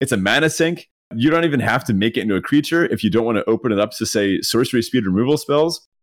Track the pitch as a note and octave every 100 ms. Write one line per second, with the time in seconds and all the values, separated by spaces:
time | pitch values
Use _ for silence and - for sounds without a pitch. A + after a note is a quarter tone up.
0 | - A2 F#2+ C3 D#3 - E3 E3+ - _
1 | - A2+ C#3 E3 E3+ C#3 G#2+ B2 C3 G2
2 | A2+ A#2 G#2 F#2+ - C#3+ D3 E3+ - A2
3 | A2 A2 A#2 G#2+ - A2+ B2 G2+ G#2 -
4 | A2 G#2+ G2+ F#2 - A#2+ A#2+ B2 - C3
5 | F#2+ F#2 B2 D3 - D3 D#3+ - _ _